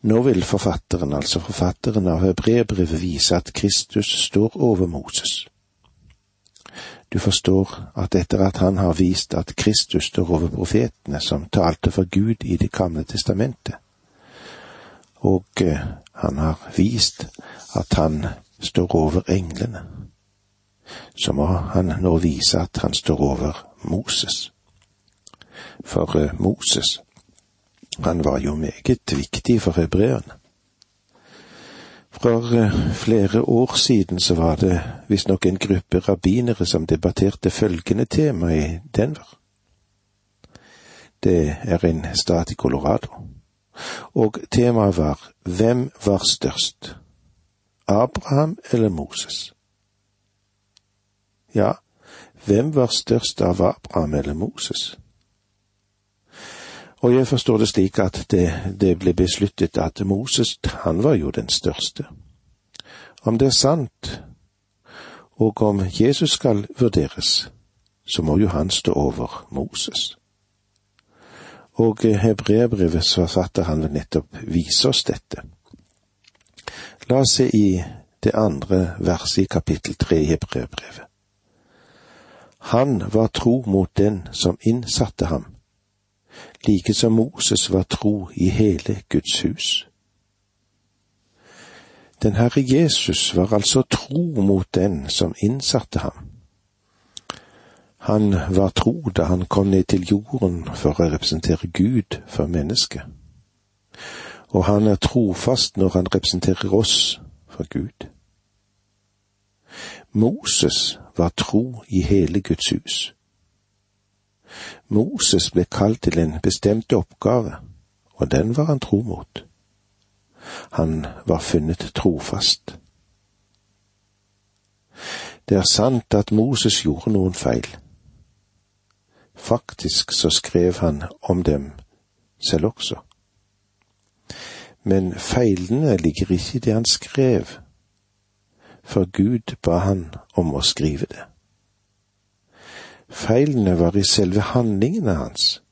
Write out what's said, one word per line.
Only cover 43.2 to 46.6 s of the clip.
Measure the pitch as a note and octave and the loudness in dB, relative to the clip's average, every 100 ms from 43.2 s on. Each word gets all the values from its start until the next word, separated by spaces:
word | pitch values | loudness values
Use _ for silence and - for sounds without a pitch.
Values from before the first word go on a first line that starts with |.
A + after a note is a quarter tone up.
| - - _ _ _ - - - - | -20 -20 _ _ _ -18 -14 -14 -10
Og | - A2 - - | -2 0 -2 -2
temaet | - A#2+ A#2 G2+ E2+ | 2 4 4 2 2
var: | D2+ C#2+ - _ | 0 -2 -10 _
Hvem | - F2+ A2+ B2 C3 - - | -10 0 2 2 -2 -4 0
var | G2 - | 0 0
størst? | - C#2+ - | -2 -4 -4